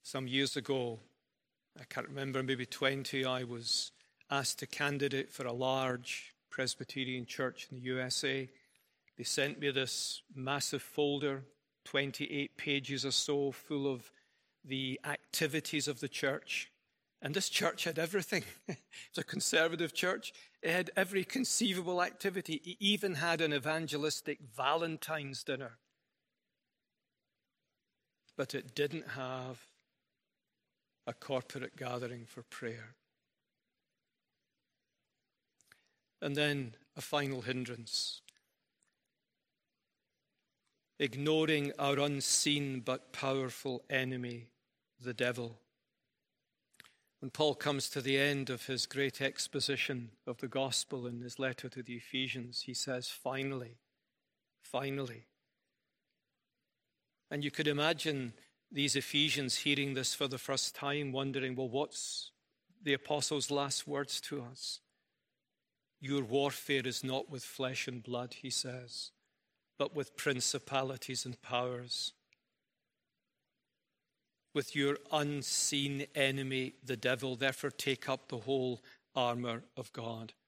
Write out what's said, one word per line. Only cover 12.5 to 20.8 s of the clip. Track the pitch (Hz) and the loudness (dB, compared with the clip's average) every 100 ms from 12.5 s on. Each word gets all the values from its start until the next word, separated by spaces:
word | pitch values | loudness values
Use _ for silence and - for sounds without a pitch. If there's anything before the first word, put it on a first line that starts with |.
| - | -4
pages | - 139 131 139 | 0 0 0 -2
or | 135 | 2
so, | 127 - 143 139 | 2 2 2 2
full | 131 - 147 139 | -2 -4 0 0
of | 127 - _ _ _ _ _ | -2 -6 _ _ _ _ _
the | - 135 135 131 | -6 -4 -2 -4
activities | 147 147 _ - 160 156 - 151 139 | -4 -6 _ 2 2 2 0 -2 0
of | 135 | -2
the | 139 | -4
church. | - 139 143 - - - _ _ _ _ _ | 0 0 0 -2 -4 -4 _ _ _ _ _
And | 139 | -2
this | 151 - | 0 2
church | - 185 - | 4 2 2
had | 175 160 | -2 0
everything. | 165 196 170 190 120 - | 0 0 0 -2 -2 -12
<laughs> | - | -8
It's | 170 _ - - - | -8 _ -16 -8 -6
a | |
conservative | - - - 170 165 165 165 | -4 -2 4 6 6 4 -2
church. | - 180 202 - - - _ | 2 2 0 -4 -12 -20 _
It | 165 | 0
had | 175 | 2